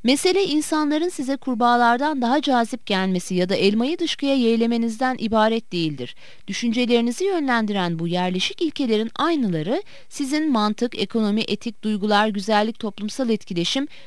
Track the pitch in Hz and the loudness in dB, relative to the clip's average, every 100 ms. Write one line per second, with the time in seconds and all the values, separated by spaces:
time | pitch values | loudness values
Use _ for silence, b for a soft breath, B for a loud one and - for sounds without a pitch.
0 | 226 277 370 370 359 294 - 311 302 302 | 4 4 4 2 2 0 0 0 2 0
1 | 349 - 254 269 - 233 240 240 240 240 | -2 -4 -4 -4 -2 2 4 6 4 4
2 | 294 285 233 294 285 247 226 254 - 190 | 0 0 2 2 2 2 0 -4 -2 0
3 | 190 180 - 185 180 196 196 214 254 349 | 2 0 0 0 2 2 2 2 -2 -2
4 | 330 - 277 269 226 226 233 233 233 220 | -4 -2 0 2 2 2 2 0 -2 -2
5 | 262 262 220 220 214 226 - 175 160 139 | -2 -2 0 2 2 2 -2 -2 -2 -2
6 | 120 - B B - 196 240 226 240 240 | -10 -12 B B -10 -2 0 0 4 4
7 | 233 233 381 359 277 240 214 202 175 165 | 2 0 0 0 2 0 0 0 0 -2
8 | 170 175 180 185 - - 330 - 254 214 | -2 0 0 0 -2 -2 -4 -2 0 0
9 | 226 - 320 320 226 165 156 311 - B | 0 -2 0 2 0 0 0 -4 -4 B
10 | B - 269 302 311 233 214 208 240 - | B -8 -2 0 2 2 2 0 -2 -2
11 | 202 233 214 214 - 202 240 214 214 214 | -2 0 0 0 -2 -4 -6 -6 -4 -2
12 | 208 208 214 202 196 208 220 - 214 - | 2 4 2 0 0 2 2 -4 -8 -6
13 | 208 - 247 220 - 170 170 269 294 B | -8 -4 -2 -2 -2 -4 -2 -2 -4 B